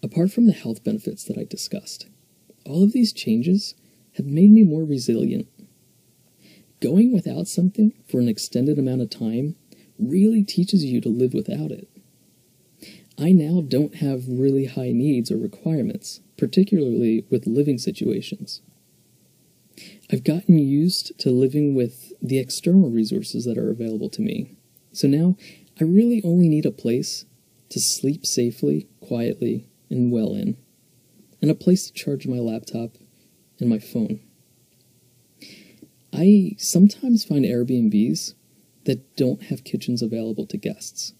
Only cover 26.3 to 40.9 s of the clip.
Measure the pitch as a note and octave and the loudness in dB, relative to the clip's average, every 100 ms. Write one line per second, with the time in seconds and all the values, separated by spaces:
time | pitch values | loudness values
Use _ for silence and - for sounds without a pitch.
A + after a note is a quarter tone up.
26.3 | F3 E3+ D3+ D#3 - A#2+ A#2+ D3+ - - | 4 4 4 0 -4 -4 -2 -4 -10 -16
27.3 | _ _ _ _ - - - C3 D3 - | _ _ _ _ -4 -4 -2 -4 -4 -4
28.3 | - A#2+ A#2 C#3+ D3+ - _ - A#2+ A#2 | -2 -2 -2 -2 -2 -4 _ -8 -4 -4
29.3 | - A#2+ A2+ - _ _ B2+ B2 A#2+ G#2+ | -4 -4 -4 -8 _ _ -2 0 0 -2
30.3 | G2+ G2+ A2+ _ _ _ _ _ _ _ | -4 -4 -6 _ _ _ _ _ _ _
31.3 | _ C#3+ D#3 - F#3 - - - C#3 - | _ -2 0 2 0 0 -10 -6 -6 -4
32.3 | B2 A#2 A2+ - A2+ A#2 _ _ _ _ | -4 -4 -6 -10 -10 -10 _ _ _ _
33.3 | _ _ _ B2 A2 - A#2+ G#2+ G#2+ _ | _ _ _ -2 -2 -4 -6 -4 -6 _
34.3 | _ _ _ _ _ _ _ _ _ _ | _ _ _ _ _ _ _ _ _ _
35.3 | _ - - - _ - _ _ - F3+ | _ -20 -20 -20 _ -20 _ _ 0 6
36.3 | G#3 F#3 - - F3 G#3 - C4 A#3 - | 6 4 -4 -2 6 6 4 0 0 0
37.3 | D3 C3 A#2+ B2 B2+ A2+ G#2 A#2 E3 - | -2 0 0 -2 0 2 2 0 -2 -6
38.3 | - _ _ _ _ - B2+ - - B2+ | -14 _ _ _ _ -6 -6 -8 -4 -2
39.3 | - - C3+ - - - A#2+ A#2 A2+ A2 | -2 -8 -10 -8 -8 -6 -4 -4 -6 -8
40.3 | G#2+ G#2+ G#2 - G#2+ - | -8 -8 -8 -10 -10 -14